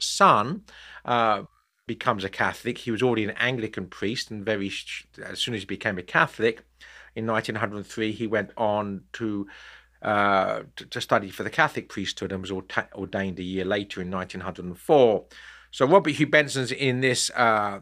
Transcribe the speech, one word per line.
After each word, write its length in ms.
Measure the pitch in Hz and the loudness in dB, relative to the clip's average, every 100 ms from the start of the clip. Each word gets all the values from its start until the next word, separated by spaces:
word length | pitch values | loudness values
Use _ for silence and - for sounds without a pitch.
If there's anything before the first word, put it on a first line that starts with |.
son, 640 | - - 196 120 113 196 - - - - | -4 4 6 6 2 -4 -10 -20 -20 -12
uh, 380 | - 120 113 101 101 _ _ _ - | -2 2 2 0 -4 _ _ _ -12
becomes 380 | 113 131 104 | -4 0 0
a 40 | 95 | -2
Catholic, 500 | - 101 - 120 117 | -2 -2 -2 -6 -6
he 120 | - | -4
was 120 | 107 | 0
already 200 | 127 113 | 2 2
an 80 | 104 - | -2 -2
Anglican 480 | 120 127 107 107 92 | -2 -2 -6 -6 -10
priest, 440 | - 101 117 - | -6 -4 -4 -6
and 140 | 107 | -8
very 260 | 101 104 98 | -4 -2 -4
sh-, 340 | - - - - - | -8 -10 -14 -14 -16
as 160 | - 92 | -12 -6
soon 160 | - | -4
as 60 | 110 | -4
he 60 | 95 | -6
became 320 | 98 113 92 | -6 -4 -4
a 40 | |
Catholic, 640 | - 165 165 - 113 - _ _ - - - | -2 0 0 2 0 0 _ _ -20 -20 -14
in 100 | 113 | -8
nineteen 300 | 113 110 113 | -2 0 0
hundred 320 | 107 110 104 95 | -2 -2 -4 -10
three, 260 | - 110 | -4 -4
he 140 | 104 113 | -2 -2
went 240 | 107 98 - | -2 -2 -2
on 460 | 110 104 101 95 - | 0 0 -2 -6 -10
to, 320 | - 113 101 98 - - - _ _ | -6 -4 -4 -8 -12 -20 -20 _ _
uh, 640 | - 104 101 98 92 57 - | -2 2 4 4 2 -2 -8
to, 100 | - | -18
to 160 | - 123 | -10 -8
study 300 | - 117 98 | 0 0 0
for 140 | - | -8
the 60 | 104 | -6
Catholic 380 | - 156 123 - | 0 0 0 -8
priesthood 420 | - 92 - 95 | -8 -6 -6 -6
and 120 | 95 | -6
was 80 | 90 | -6
orta-, 380 | 95 - - - | -8 -4 -6 -6
ordained 440 | - 92 98 98 87 | -8 -6 -4 -4 -6
a 40 | |
year 220 | 90 95 | -6 -4
later 380 | 92 104 101 - | -2 -2 -4 -8
in 80 | 90 | -6
nineteen 320 | 92 90 92 | -6 -6 -8
hundred 240 | 95 87 90 | -10 -10 -10
and 100 | 87 | -8
four. 480 | - 151 120 101 - - - - - | 4 8 8 6 -2 -20 -20 -20 -12
So 160 | - 135 | 0 6
Robert 240 | 190 156 | 6 6
Hugh 160 | 135 147 | 0 4
Benson's 460 | 151 147 131 120 | 4 4 0 -4
in 280 | 131 135 127 | 0 0 2
this, 300 | 131 123 - | 2 2 0
uh, 500 | - 117 107 104 98 | 2 4 4 0 -4